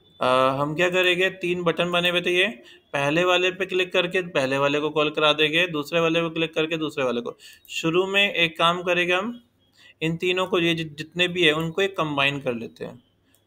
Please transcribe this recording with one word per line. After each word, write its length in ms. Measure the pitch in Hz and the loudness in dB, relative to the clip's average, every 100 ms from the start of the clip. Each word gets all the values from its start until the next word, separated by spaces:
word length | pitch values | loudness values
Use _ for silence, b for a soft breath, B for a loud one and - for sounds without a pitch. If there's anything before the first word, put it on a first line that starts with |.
| _ - | _ -4
अ, 60 | 127 127 131 135 | 2 4 2 0
हम 140 | 147 | -2
क्या 160 | 156 180 | 0 0
करेंगे, 400 | 180 180 175 185 | 2 2 2 0
तीन 320 | 185 175 180 | -2 -4 -2
बटन 280 | 170 160 175 | -2 -2 0
बने 200 | 175 175 | 0 0
हुए 100 | 175 | 0
थे, 100 | 175 | 0
ये 180 | 180 196 240 B B _ | 0 0 -2 B B _
पहले 320 | 143 143 160 | -4 0 2
वाले 260 | 180 180 185 | 2 2 0
पे 160 | 185 185 | -2 -4
क्लिक 260 | 185 180 | -2 0
करके 300 | 190 175 185 | 0 0 -2
पहले 360 | 175 160 131 135 | -2 -2 0 0
वाले 220 | 143 147 | 0 0
को 100 | 151 | 0
कॉल 200 | 151 151 | 0 0
करा 220 | 151 156 | 2 2
देंगे, 340 | 147 151 160 180 | 4 2 2 0
दूसरे 340 | 156 143 170 | -2 -2 0
वाले 220 | 165 165 | 2 2
पे 80 | 170 | 0
क्लिक 240 | 165 160 | -2 -2
करके 220 | 165 156 165 | -2 -2 -2
दूसरे 280 | 151 147 | -4 -2
वाले 160 | 131 120 | -2 -2
को। 160 | 120 - B B - | -6 -12 B B -12
शुरू 380 | - 165 170 190 | -4 0 2 2
में 280 | 196 202 | 2 2
एक 240 | 170 170 165 | 2 -2 2
काम 240 | 170 175 | 0 2
करेंगे 320 | 175 175 175 | 0 0 2
हम, 280 | 180 214 240 _ _ b b b _ | 0 -2 -8 _ _ b b b _
इन 140 | 160 165 | -4 -2
तीनों 300 | 180 180 185 | -2 -2 0
को, 120 | 185 | 0
ये 160 | 170 | 2
जि-, 240 | 165 160 147 | 0 -4 -10
जितने 300 | 156 170 175 | -10 -2 -2
भी 160 | 175 | 2
है 80 | 165 | 2
उनको 300 | 151 165 165 | 2 -2 -2
एक 140 | 196 196 | -2 -2
कंबाइन 440 | 156 143 139 143 | -2 0 0 0
कर 140 | 139 | -4
लेते 300 | 117 113 - | -6 -8 -12
हैं। 180 | 120 120 _ _ b b | -14 -14 _ _ b b